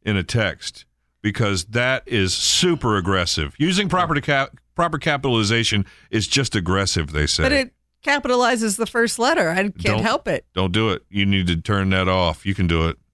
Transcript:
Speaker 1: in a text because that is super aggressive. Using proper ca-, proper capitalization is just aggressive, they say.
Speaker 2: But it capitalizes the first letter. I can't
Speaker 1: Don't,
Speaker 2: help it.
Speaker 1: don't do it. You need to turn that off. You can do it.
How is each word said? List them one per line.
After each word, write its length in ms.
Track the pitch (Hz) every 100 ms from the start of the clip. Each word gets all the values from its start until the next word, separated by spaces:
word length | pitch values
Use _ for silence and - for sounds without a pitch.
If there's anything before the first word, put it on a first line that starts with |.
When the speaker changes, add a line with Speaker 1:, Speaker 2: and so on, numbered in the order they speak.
Speaker 1:
in 120 | - 101
a 80 |
text 640 | 87 117 101 - - - - _ _ _
because 440 | 107 95 104 95 87
that 380 | 113 123 131 -
is 280 | 117 92
super 600 | - - - 180 160 120 104
aggressive. 560 | 87 95 87 - 73 -
Using 320 | 156 185 196
proper 300 | 185 165 147
ca-, 280 | 139 143 135 - _ -
proper 220 | 170 156
capitalization 880 | 160 143 139 117 104 113 113 104 95 - -
is 180 | 110 101
just 280 | - 127 110
aggressive, 560 | 85 95 95 - 76
they 160 | 76 76
say. 160 | -
Speaker 2:
But 80 | 80
it 200 | 285 262 _ _ _ -
capitalizes 720 | 285 269 247 247 240 220 196
the 80 | 226
first 340 | 233 233 -
letter. 300 | 247 339 175
I 60 | 175
can't 140 | 202 -
Speaker 1:
Don't, 240 | 123 107
Speaker 2:
help 260 | 214 254 -
it. 180 | 151 -
Speaker 1:
don't 180 | - 95
do 180 | 87 -
it. 140 | 92 -
You 160 | 101 98
need 220 | 98 90
to 100 | 82
turn 320 | - 101 95
that 180 | 95 92
off. 380 | 92 87 80 95
You 100 | 95
can 120 | 90
do 200 | 82 82
it. 100 | - _